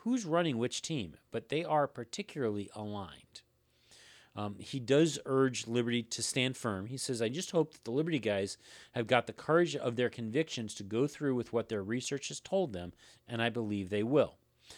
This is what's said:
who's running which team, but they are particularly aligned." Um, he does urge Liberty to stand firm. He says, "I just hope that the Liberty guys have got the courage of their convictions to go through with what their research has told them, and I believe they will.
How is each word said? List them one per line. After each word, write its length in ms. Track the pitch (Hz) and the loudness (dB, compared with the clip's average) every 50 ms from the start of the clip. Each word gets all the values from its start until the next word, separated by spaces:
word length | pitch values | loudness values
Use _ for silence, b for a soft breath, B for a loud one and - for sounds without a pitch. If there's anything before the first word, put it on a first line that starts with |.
| - | -2
who's 220 | 226 254 247 202 | 0 0 0 0
running 320 | 156 160 170 175 160 127 | 2 2 2 2 2 2
which 240 | 113 117 123 - - | 2 0 0 -2 -4
team, 340 | - - 160 139 98 80 73 - _ _ | -6 -4 -4 -4 -4 -6 -10 -14 _ _
but 180 | - 113 - - | -8 -8 -4 -4
they 140 | 143 156 170 | -4 -2 0
are 240 | 156 156 151 143 | 2 2 2 2
particularly 800 | 131 - - 117 - - - 196 - - 151 127 110 104 104 101 98 - | 2 -2 -6 -10 -8 -8 -10 -8 -8 -4 -2 -2 0 0 -2 -4 -6 -8
aligned." 680 | 107 107 104 104 101 95 - - - - _ - - - _ _ _ _ _ B B B B B B B B B B B B B | -10 -8 -6 -6 -8 -8 -10 -14 -18 -20 _ -20 -20 -20 _ _ _ _ _ B B B B B B B B B B B B B
Um, 200 | 104 104 104 98 98 | -6 -6 -6 -8 -10
he 220 | 98 - - 135 | -10 -8 -8 -4
does 360 | 120 113 135 147 165 165 139 143 - | 2 4 6 6 6 6 4 0 -2
urge 400 | - 131 135 135 131 120 - - | 0 4 4 4 4 4 0 -4
Liberty 380 | 117 117 123 120 120 120 120 113 | 0 0 2 2 2 2 0 0
to 180 | - - - | -2 -4 -4
stand 360 | 113 - - 135 127 131 131 | -2 -2 0 2 2 0 0
firm. 300 | - - 117 101 92 98 | -2 -2 -2 -2 -2 -4
He 100 | 113 135 | -6 -6
says, 240 | 131 - - 127 110 | -6 -4 -4 -2 0
"I 80 | 117 113 | 0 0
just 220 | 127 165 - - | -2 -4 -4 0
hope 200 | - 170 156 156 | 2 0 0 0
that 140 | - - - | -2 -10 -8
the 60 | 117 | -2
Liberty 280 | 117 139 156 175 165 135 | 0 0 0 0 0 0
guys 380 | 104 110 104 98 98 101 - - B B B B B B | 2 2 2 2 0 -2 -4 -8 B B B B B B
have 160 | B 123 117 | B -4 2
got 200 | 110 131 120 117 | 4 4 4 4
the 60 | - 110 | 2 -4
courage 440 | - - - 156 170 175 160 143 | -6 0 4 4 4 4 4 0
of 180 | - - 123 120 | -2 -2 -2 0
their 140 | 117 123 117 | 2 0 0
convictions 640 | - - 117 110 110 151 160 - - 127 113 104 - | 0 -2 -6 -2 0 0 0 0 -4 -6 -6 -6 -8
to 80 | - 104 | -10 -6
go 240 | 98 110 117 139 | -2 0 2 2
through 280 | 147 - - 147 139 127 | 0 0 -2 0 0 2
with 180 | 123 113 - - | 0 0 0 -2
what 160 | 117 110 - | -2 -2 0
their 120 | 113 101 | -2 -4
research 460 | 95 98 113 127 - - 143 135 - | -2 -2 -2 -2 -2 -4 -4 -4 -6
has 140 | - 147 - | -8 -10 -10
told 320 | - - 185 196 185 143 98 | -6 -2 0 0 0 0 -4
them, 180 | 87 90 85 - B B B B B B B | -6 -8 -8 -12 B B B B B B B
and 120 | 120 117 | -2 0
I 80 | 117 120 | 0 2
believe 400 | 110 120 113 104 104 101 98 90 | 2 0 0 0 0 -2 -2 0
they 140 | 104 104 107 | 0 0 2
will. 340 | 117 143 147 117 - - _ _ _ _ _ B B B | 4 6 6 4 4 0 _ _ _ _ _ B B B